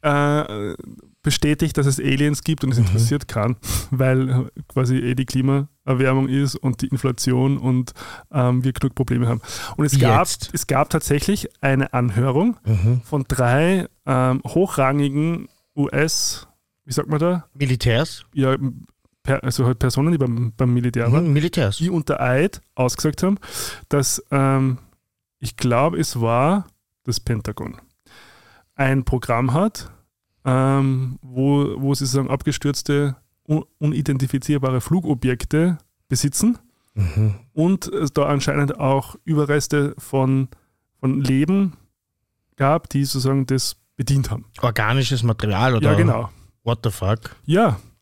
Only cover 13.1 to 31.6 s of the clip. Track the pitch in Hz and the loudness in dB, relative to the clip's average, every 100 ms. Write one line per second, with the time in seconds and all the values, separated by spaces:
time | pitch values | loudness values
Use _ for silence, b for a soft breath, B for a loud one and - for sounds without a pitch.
13.1 | 147 135 131 123 127 170 190 175 _ - | -4 -2 0 2 4 4 2 -2 _ -2
14.1 | 131 127 131 - - 190 - 131 143 143 | 0 2 0 0 0 0 2 0 2 0
15.1 | 139 156 170 - _ _ - 143 139 156 | 0 -2 -4 -8 _ _ -4 -2 0 0
16.1 | - - - - _ _ _ - 131 143 | 0 -4 -6 -14 _ _ _ -8 -6 -2
17.1 | 151 170 180 - 139 139 123 - 117 156 | 0 0 0 -4 -6 -2 0 2 2 0
18.1 | - - 151 131 131 135 - - _ _ | -6 -12 0 0 2 -2 -6 -18 _ _
19.1 | _ - 135 131 120 127 123 131 123 147 | _ -2 -2 -2 0 0 2 0 2 0
20.1 | 170 131 117 120 - 127 123 123 120 117 | 2 0 -2 -4 0 0 2 0 -2 2
21.1 | 135 170 143 160 175 113 101 165 175 147 | 2 4 2 0 0 0 0 -2 -2 -2
22.1 | 147 123 127 180 - _ - 127 - 156 | -2 0 2 0 -4 _ -2 -2 0 -4
23.1 | 143 185 202 B B B B B 143 135 | 0 0 0 B B B B B 0 0
24.1 | - - 139 135 135 131 127 - _ _ | -2 -2 0 2 2 2 -2 -8 _ _
25.1 | _ _ _ 127 - 127 120 147 170 156 | _ _ _ -10 -4 0 2 2 0 -4
26.1 | 123 113 117 143 202 185 _ _ _ - | -2 0 2 2 0 -2 _ _ _ -8
27.1 | 120 - 117 107 104 - - - _ B | -6 -4 -4 -4 -8 -10 -12 -20 _ B
28.1 | B B B B B B - 139 135 127 | B B B B B B -2 0 0 0
29.1 | 131 - 117 131 135 208 - - - _ | -4 0 0 2 2 0 -2 -18 -20 _
30.1 | _ _ _ 131 131 131 139 139 131 131 | _ _ _ -2 2 2 2 2 0 -4
31.1 | 127 131 127 135 143 | -8 -10 -2 2 2